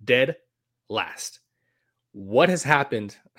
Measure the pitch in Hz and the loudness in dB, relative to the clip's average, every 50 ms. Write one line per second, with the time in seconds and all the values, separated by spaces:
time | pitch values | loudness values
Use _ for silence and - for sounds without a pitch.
0 | 107 104 120 123 131 147 160 - _ _ _ _ _ _ _ _ _ - 104 107 | -2 2 2 2 2 2 -2 -6 _ _ _ _ _ _ _ _ _ -8 -6 -6
1 | 90 - - - - - - - _ _ _ _ _ _ _ _ _ _ _ _ | -6 -6 -8 -12 -14 -16 -16 -20 _ _ _ _ _ _ _ _ _ _ _ _
2 | _ _ - 101 98 95 104 127 165 185 180 170 - 135 151 143 139 - - 113 | _ _ -18 -16 -8 -2 2 4 4 4 2 0 0 2 2 2 2 0 -4 -6
3 | 104 101 - _ _ _ _ | -6 -8 -12 _ _ _ _